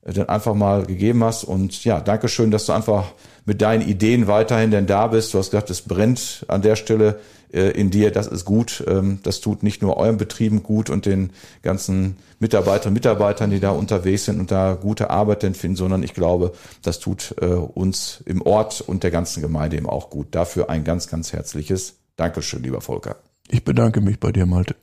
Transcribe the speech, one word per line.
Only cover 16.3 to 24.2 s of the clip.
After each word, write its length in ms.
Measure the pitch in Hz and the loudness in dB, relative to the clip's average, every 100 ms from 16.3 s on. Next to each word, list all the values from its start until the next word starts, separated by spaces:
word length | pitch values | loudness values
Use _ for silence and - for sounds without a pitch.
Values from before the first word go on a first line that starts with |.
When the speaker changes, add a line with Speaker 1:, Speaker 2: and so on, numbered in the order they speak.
| 90 90 - - - | 2 0 -4 -20 -8
Speaker 1:
das 180 | - 82 | -6 -4
tut, 340 | - 92 - - | -6 -8 -8 -4
äh, 60 | 87 | 0
uns 760 | 87 82 - 95 92 - - - | 0 -2 -2 -2 -2 -8 -12 -6
im 160 | 92 | -2
Ort 400 | - 104 107 - | 2 2 0 -6
und 200 | - 95 | -6 -2
der 80 | 92 | 0
ganzen 300 | 85 87 - | -2 -4 -4
Gemeinde 380 | 76 80 76 80 | -4 -2 -2 -4
eben 100 | - | -4
auch 220 | - - | -6 -6
gut. 160 | 73 71 | -10 -8
Dafür 360 | - 87 - - | -4 -4 -2 -2
ein 160 | 82 | -2
ganz, 240 | 78 87 - | -2 -4 -4
ganz 240 | 80 82 | -8 -8
herzliches 640 | 78 78 73 73 95 - _ _ _ | -8 -8 -10 -4 -4 -6 _ _ _
Dankeschön, 460 | 82 - 76 69 | -4 -4 -8 -8
lieber 200 | 64 58 | -6 -8
Volker. 340 | - 50 - 50 _ _ _ | -6 -8 -8 -14 _ _ _
Speaker 2:
Ich 160 | 120 | -2
bedanke 380 | - 120 117 110 | 0 2 4 4
mich 180 | 98 104 | 2 0